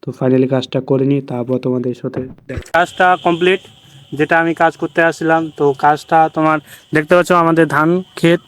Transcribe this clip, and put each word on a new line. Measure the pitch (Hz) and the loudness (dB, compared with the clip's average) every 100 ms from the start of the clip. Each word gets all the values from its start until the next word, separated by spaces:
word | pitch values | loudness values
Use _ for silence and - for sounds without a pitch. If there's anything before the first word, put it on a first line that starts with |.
তো | - 120 | -12 -4
finally | 135 131 131 | 0 2 2
কাজটা | 131 127 139 131 | -2 -4 -8 -2
করে | 139 135 | -2 0
নিই, | 139 135 | -2 -4
তারপর | 123 120 127 127 | -8 -4 -4 -4
তোমাদের | 127 127 120 | -4 -6 -8
সাথে | 131 - 131 - _ | -10 -10 -12 -16 _
দেখা। | 127 - 165 | -14 -2 -2
কাজটা | 175 - 185 180 180 | -2 0 0 2 0
কমপ্লিট, | 170 180 190 - _ _ - _ 143 | 0 0 0 -4 _ _ -20 _ -6
যেটা | 151 165 | 0 0
আমি | 165 160 | 0 0
কাজ | 165 - | -2 -2
করতে | 165 - 165 | -6 0 0
আসছিলাম। | 156 160 160 160 - | 0 0 0 -2 -2
তো | 143 139 | -2 2
কাজটা | 147 151 - 165 160 160 | 0 0 0 2 2 0
তোমার | 156 156 - - _ 151 | 0 0 -4 -20 _ -4
দেখতে | 151 180 | 2 2
পাচ্ছ, | 170 180 | 4 2
আমাদের | 165 165 160 147 | 4 2 2 2
ধান | 156 180 185 - | 0 0 -4 -2
ক্ষেত | 165 170 | 0 0